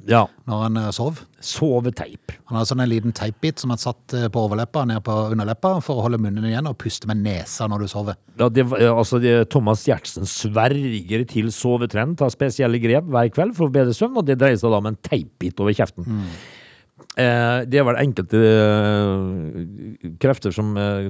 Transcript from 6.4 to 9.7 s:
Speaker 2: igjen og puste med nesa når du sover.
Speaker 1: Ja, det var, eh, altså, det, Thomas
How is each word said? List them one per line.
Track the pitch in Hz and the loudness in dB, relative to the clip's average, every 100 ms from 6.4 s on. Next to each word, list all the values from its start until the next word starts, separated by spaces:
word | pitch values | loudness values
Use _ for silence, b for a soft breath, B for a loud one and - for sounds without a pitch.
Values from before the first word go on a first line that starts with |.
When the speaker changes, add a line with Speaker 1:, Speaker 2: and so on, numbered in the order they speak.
| 113 | -4
Speaker 2:
igjen | 113 151 | -4 -4
og | 127 | -6
puste | 110 - 107 | -8 -8 -4
med | 110 | -2
nesa | 104 92 - - 110 | -2 -4 -6 -6 -4
når | 104 | -4
du | 101 | -6
sover. | 101 104 98 _ - | -6 -8 -8 _ 0
Speaker 1:
Ja, | 120 | 2
det | 120 123 | 4 2
var, | 135 | 4
eh, | 117 | 4
altså, | 117 110 123 | 4 2 2
det, | 123 117 110 | 4 4 4
Thomas | 143 110 | 2 2